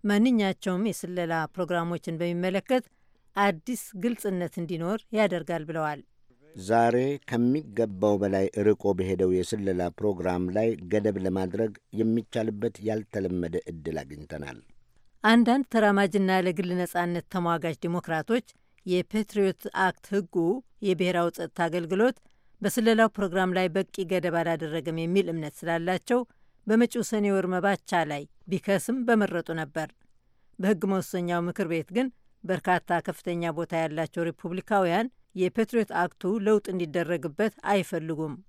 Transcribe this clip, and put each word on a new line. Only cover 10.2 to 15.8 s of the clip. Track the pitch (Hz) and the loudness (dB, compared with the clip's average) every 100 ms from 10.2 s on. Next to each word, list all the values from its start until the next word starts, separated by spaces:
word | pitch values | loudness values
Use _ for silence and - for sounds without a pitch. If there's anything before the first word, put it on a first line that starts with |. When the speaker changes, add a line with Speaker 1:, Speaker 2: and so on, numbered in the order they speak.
| 90 90 90 | 0 0 0
Speaker 2:
ላይ | 98 113 107 87 | 0 0 0 -2
ገደብ | 104 104 98 | 0 2 0
ለማድረግ | 92 95 95 95 113 101 _ | 0 0 -2 -2 -2 -4 _
የሚቻልበት | 101 113 117 110 120 110 104 113 - | -2 2 0 -2 -4 -2 -2 -6 -4
ያልተለመደ | 104 110 104 107 92 90 85 87 - | -4 -4 -4 -4 -2 -2 -2 -4 -6
ዕድል | 82 78 78 | -10 -6 -8
አግኝተናል። | 69 73 76 76 71 60 - - _ _ - _ | -8 -16 -12 -12 -12 -14 -20 -20 _ _ -20 _
Speaker 1:
አንዳንድ | 214 233 233 262 269 | 4 6 6 2 2
ተራማጅና | 226 | 2